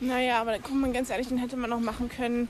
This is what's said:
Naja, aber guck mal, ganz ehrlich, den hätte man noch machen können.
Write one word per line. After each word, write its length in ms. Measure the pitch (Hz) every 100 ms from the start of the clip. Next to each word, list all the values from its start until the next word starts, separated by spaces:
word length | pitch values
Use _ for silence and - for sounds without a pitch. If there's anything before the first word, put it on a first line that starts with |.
Naja, 380 | 254 254 254 233
aber 180 | 226 214
guck 160 | 240 269
mal, 140 | 269
ganz 180 | 247 254
ehrlich, 180 | - 247
den 80 | 247
hätte 220 | 247 254
man 100 | 233
noch 100 | 233
machen 280 | 226 220 240
können. 400 | - 240 240